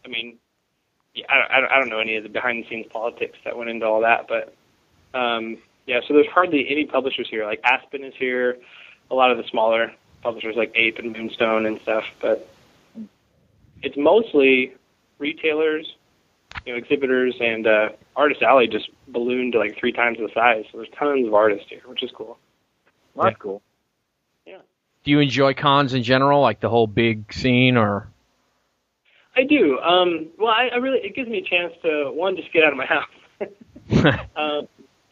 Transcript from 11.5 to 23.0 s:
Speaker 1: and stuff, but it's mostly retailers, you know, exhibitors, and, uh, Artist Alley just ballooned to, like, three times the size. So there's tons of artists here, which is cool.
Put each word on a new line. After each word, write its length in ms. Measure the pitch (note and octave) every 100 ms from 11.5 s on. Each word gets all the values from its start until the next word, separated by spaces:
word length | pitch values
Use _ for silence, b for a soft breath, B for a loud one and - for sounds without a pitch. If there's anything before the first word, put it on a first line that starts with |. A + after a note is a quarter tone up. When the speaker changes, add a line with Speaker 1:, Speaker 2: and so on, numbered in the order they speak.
| A2 A2
Speaker 1:
and 120 | A2
stuff, 240 | - A2 - -
but 300 | A2+ G#2+ - _ _ _ _ A3+ G#3+ _ _ _ _ _ _ _
it's 120 | C3+
mostly 800 | C#3+ D#3 G#3+ A3+ D3 C3+ C3 B2+ - _ _ _ -
retailers, 680 | D3 D#3+ D#3 D3+ D#3 D#3 D#3+ - _ _ _ _ _ -
you 80 | B2+
know, 40 | A#2+
exhibitors, 560 | B2 C#3 C3 B2+ B2+ B2
and, 280 | A#2 A2+ A2+
uh, 220 | G#2+ G#2+ - _
Artist 260 | C3 D3 C3+
Alley 260 | A2+ C3 A2
just 220 | G#2 - _ -
ballooned 460 | A#2+ A#2+ B2+ B2
to, 60 | A#2
like, 180 | G#2 -
three 140 | B2
times 260 | A2+ A#2+ A2+
the 120 | G#2
size. 320 | A2+ A#2+ A2 G#2
So 80 | A2+
there's 100 | G#2+ -
tons 300 | D3 C3+ A2+
of 60 |
artists 360 | G#2 A2 G2+ -
here, 120 | -
which 160 | B2 B2
is 100 | B2
cool. 260 | - A2 - _ _ _ _ _ _